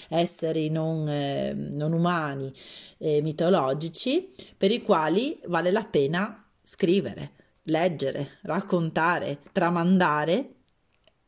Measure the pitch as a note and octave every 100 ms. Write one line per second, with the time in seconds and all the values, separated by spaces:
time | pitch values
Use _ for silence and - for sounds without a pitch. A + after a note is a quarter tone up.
0 | - D#3+ F3 - D#3+ D#3+ D#3 D#3+ D#3+ D#3+
1 | D3+ D3 C#3 C#3 C3+ C#3+ D3 C#3+ D#3 E3
2 | F3 E3+ D3+ C#3 C3+ - - - - -
3 | D#3 D3+ D#3 D#3 E3 F#3 C3 D3+ E3 -
4 | B3 D#4+ F#4 - - - G3 A#3+ A3+ F3
5 | D#3 F3+ C#4 - - E3+ F3 G#3 - D#3
6 | C#3 F3 G#3 - _ _ - - F3 G3
7 | B2+ - C#3+ - _ _ - D#3 F3+ D3+
8 | C3+ - C#3 - D3+ E3 G3 F3+ D#3+ D#3+
9 | E3 E3 - C#3+ - - E3+ F3 F3 F#3+
10 | E3+ D3+ D3+ G#3 C#4+ - _ _ _ _
11 | _ _